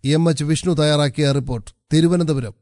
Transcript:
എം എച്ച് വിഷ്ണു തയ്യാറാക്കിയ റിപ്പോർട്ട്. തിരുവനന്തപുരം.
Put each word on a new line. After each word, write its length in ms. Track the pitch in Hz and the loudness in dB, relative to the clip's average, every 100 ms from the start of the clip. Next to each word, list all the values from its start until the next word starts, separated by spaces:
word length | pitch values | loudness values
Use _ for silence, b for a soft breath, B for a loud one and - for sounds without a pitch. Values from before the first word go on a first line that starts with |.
| 131 | 0
എം 160 | 156 170 | 2 2
എച്ച് 160 | 147 | 0
വിഷ്ണു 300 | 147 156 180 | -2 -2 0
തയ്യാറാക്കിയ 580 | 156 151 147 143 - 143 | 0 2 2 0 0 0
റിപ്പോർട്ട്. 380 | 139 131 120 - _ _ | 0 -2 -8 -10 _ _
തിരുവനന്തപുരം. 680 | 151 165 175 160 139 117 - | 2 4 2 0 -2 -6 -14